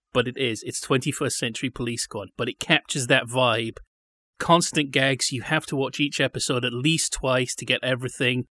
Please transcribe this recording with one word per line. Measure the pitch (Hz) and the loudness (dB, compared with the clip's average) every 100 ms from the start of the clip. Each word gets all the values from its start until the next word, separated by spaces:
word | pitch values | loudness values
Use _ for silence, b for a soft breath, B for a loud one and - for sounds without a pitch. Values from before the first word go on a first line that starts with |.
| _ | _
but | 127 120 | 0 0
it | 127 | 0
is. | 127 110 | -2 -2
It's | 120 - | -6 -6
twenty-first | - 135 147 - 135 - | 2 2 2 -2 -2 -2
Century | 123 110 131 | -4 -4 -6
Police | - 120 117 | -4 -4 -4
Squad, | - 107 95 - | -6 -8 -8 -6
but | 120 | -4
it | - | -4
captures | - 156 - 151 123 | 0 0 0 -2 2
that | 135 117 | 2 2
vibe. | 127 127 113 117 - - _ _ _ _ - | 2 2 2 -2 -8 -18 _ _ _ _ -4
Constant | - 170 - 160 139 | 4 4 4 0 2
gags. | 135 135 131 - | 2 2 2 -2
You | 123 | -4
have | - 156 - | 0 0 0
to | 143 | -2
watch | 131 - | -2 0
each | 147 - | -2 0
episode | 135 127 - 123 | -2 0 -2 -2
at | 123 | -2
least | 120 147 160 - | 0 2 2 0
twice | - 135 127 127 | -2 0 2 0
to | - | -2
get | 120 127 | -2 0
everything. | 127 127 127 - 127 123 123 | 0 -2 -4 0 0 0 -4